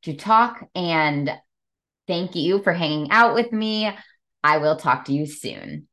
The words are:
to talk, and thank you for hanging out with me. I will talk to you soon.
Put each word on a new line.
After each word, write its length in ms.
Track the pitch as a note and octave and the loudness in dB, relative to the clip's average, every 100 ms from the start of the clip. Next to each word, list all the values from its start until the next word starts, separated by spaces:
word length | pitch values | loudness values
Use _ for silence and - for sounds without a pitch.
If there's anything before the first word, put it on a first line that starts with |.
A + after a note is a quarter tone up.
to 120 | - | -8
talk, 540 | C#3+ G3+ A3 A#3+ A#3+ - F#3 | -10 2 4 4 -2 -12 -6
and 560 | F3 D#3+ D3+ C#3+ C#3 - _ _ _ _ _ _ - | -2 2 2 0 -2 -6 _ _ _ _ _ _ -6
thank 300 | E3+ F3+ F3 | -4 -4 -2
you 260 | D#3+ G3 | 0 2
for 100 | G3 | 2
hanging 380 | E3+ D#3+ D3+ D3 | 0 0 -2 2
out 220 | A3 A#3 | 4 4
with 200 | A#3 A#3 | 4 0
me. 360 | A3+ A3 G#3+ G#3+ G3+ - _ _ _ | -2 -4 -2 -4 -6 -18 _ _ _
I 140 | D3+ D#3 | 0 2
will 180 | D3+ D#3 | 2 0
talk 300 | D#3 C3 - | 0 -2 0
to 80 | |
you 120 | C#3+ D3+ | -2 -2
soon. 640 | - - G#1 G1+ G#2+ D3 | -8 -12 -12 -12 -14 -16